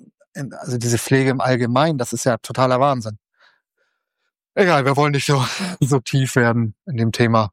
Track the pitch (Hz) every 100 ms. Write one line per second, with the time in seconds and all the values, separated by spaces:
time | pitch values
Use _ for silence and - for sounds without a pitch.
0 | - _ _ - 135 - - 123 117 120
1 | - 135 131 123 127 123 120 123 160 147
2 | 117 117 135 113 - 127 131 127 143 131
3 | 107 107 _ _ _ _ _ _ _ _
4 | _ _ _ _ _ - 185 151 131 139
5 | 147 143 - 139 123 - 190 180 127 139
6 | - 139 131 131 117 117 113 - - 123
7 | 113 - 117 113 104